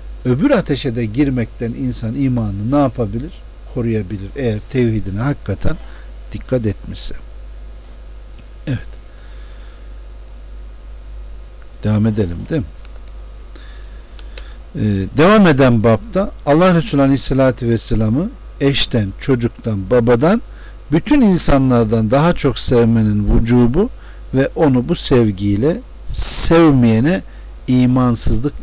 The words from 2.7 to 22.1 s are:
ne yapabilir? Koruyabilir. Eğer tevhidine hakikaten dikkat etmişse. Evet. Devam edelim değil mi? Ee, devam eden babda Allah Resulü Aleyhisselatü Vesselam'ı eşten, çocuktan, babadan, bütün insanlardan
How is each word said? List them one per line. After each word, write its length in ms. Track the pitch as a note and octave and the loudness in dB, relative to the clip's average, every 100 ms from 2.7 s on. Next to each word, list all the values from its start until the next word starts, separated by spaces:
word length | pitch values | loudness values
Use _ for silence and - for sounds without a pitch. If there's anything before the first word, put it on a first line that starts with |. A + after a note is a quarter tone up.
ne 100 | C#3+ | 2
yapabilir? 500 | C#3 B2+ G#2+ A2+ D#3+ - - - - | 2 0 -4 -4 -8 -12 -18 -18 -10
Koruyabilir. 560 | - A#2 A2 F#2 G2+ G2 - | -4 -2 -2 -2 -8 -8 -4
Eğer 240 | B2 G#2+ - | -2 -2 -2
tevhidine 480 | B2+ A#2+ A2 F#2+ G2 | 0 2 0 -2 -2
hakikaten 580 | C3 C#3 - F#2+ - - - - - - - | -2 -4 -4 0 0 0 -6 -16 -16 -16 -12
dikkat 320 | G#2 - B2+ A2 | -12 -4 -2 -2
etmişse. 500 | - - F2+ - - - - - - - - - - - - - - - - D3+ | -4 -8 -8 -8 -8 -12 -16 -16 -16 -16 -18 -18 -18 -18 -18 -18 -18 -18 -14 -6
Evet. 200 | A#2+ - - - - - - - - - - - - - - - - - - - - - - - - - - - - - - | -6 -8 -16 -18 -20 -18 -18 -16 -18 -18 -18 -18 -18 -18 -18 -18 -18 -16 -16 -16 -16 -16 -16 -16 -14 -14 -16 -16 -18 -18 -8
Devam 220 | G#2+ G#2+ A2 | 0 2 2
edelim 320 | G#2+ F2+ E2+ - | 0 -2 -4 -4
değil 120 | E3 | -4
mi? 60 | - - - - - - - - - - - - - - - - - - - - - - | -4 -10 -16 -16 -16 -16 -16 -18 -18 -18 -18 -16 -16 -16 -18 -16 -16 -14 -14 -16 -12 -2
Ee, 420 | G#2+ G2 F#2+ - | 0 0 0 4
devam 300 | F3 G#3+ F#3 | 6 8 6
eden 360 | C3+ C3 A#2 | 6 6 6
babda 480 | A2+ A2 - F#3 G#3 - D3 | 4 2 0 -2 -2 -4 0
Allah 300 | D3+ F#3 E3+ | 4 4 4
Resulü 260 | - C#3 | 2 2
Aleyhisselatü 680 | C3+ C3+ - C3+ C3 A#2+ A#2 | 2 2 2 2 2 2 0
Vesselam'ı 600 | A2+ - G#2+ A2 B2 G#3 - - - | 0 0 0 2 0 -2 -8 -16 -2
eşten, 480 | C#3 B2 - A#2+ G2 - | 0 0 0 0 -2 -4
çocuktan, 720 | - B2+ A#2 - A#2 G2+ F#2+ | 0 0 0 -4 -4 -4 0
babadan, 520 | B2 A#2 B2 D#3 A3+ - - - - - | 2 4 4 4 2 -2 -14 -18 -18 -2
bütün 300 | D#3 - D4 | -2 2 4
insanlardan 880 | A3 E3+ - C#3 C3 A#2+ A2 A2+ A2 | 6 4 4 4 4 4 2 2 2